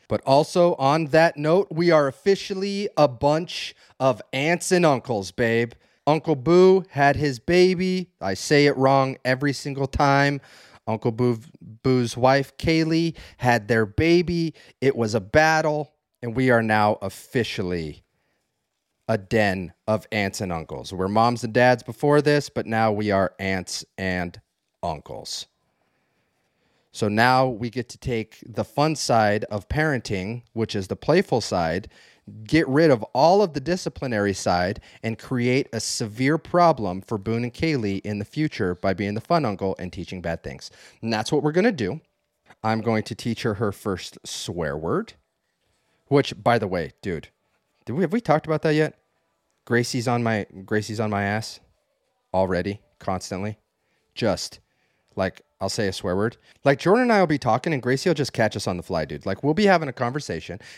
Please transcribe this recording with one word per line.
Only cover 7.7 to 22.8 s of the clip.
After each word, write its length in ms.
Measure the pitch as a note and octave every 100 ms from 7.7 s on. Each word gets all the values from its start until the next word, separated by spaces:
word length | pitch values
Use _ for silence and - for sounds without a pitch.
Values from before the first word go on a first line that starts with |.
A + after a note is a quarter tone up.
| F3+ F#3 F#3 E3+ _
I 140 | F#2+
say 320 | F#2+ - D3 C#3+
it 100 | C3
wrong 400 | C3+ C3+ C3+ -
every 280 | B2+ B2+ C#3+
single 340 | C3 D3 C3+ C3+
time. 540 | - C#3+ C#3 C#3+ C#3 - - - - -
Uncle 260 | A2 B2
Boo, 260 | A2+ B2 A2 A#2+ -
Boo's 560 | - A2 C3+ B2+ A#2 A#2+
wife, 400 | B2+ C#3 C3 -
Kaylee, 600 | D#3 D#3+ D#3+ E3 E3 - - -
had 320 | B2 A#2+ G#2+
their 160 | A2+ G#2
baby. 680 | - D#3+ F3 E3+ E3+ E3 - - _
It 160 | C3 A#2
was 180 | A2+
a 60 | A2
battle, 720 | G2 D3+ D#3+ D#3+ D#3 D3+ D3 _ _ _
and 120 | A#2+
we 160 | A2+ C3
are 120 | A#2
now 360 | A2 G#2+ G#2 A2
officially 1000 | G2 - - C3 A2 - F#2 F2 D#2 D2 _ _ _ _ _ _ _ _ _ _ -
a 120 | A2
den 540 | G2 A2+ G#2 F#2+ F2 - -
of 200 | A2 -
aunts 300 | G#2+ G2 -
and 100 | G2
uncles. 420 | E2 D#2 C#2 -
We're 160 | F#2+ F#2+
moms 360 | G#2+ A#2 A#2
and 80 | A#2
dads 300 | A#2 B2 B2
before 400 | - - D3 D3
this, 260 | C#3+ D3 -
but 180 | B2+ G#2+
now 240 | A2+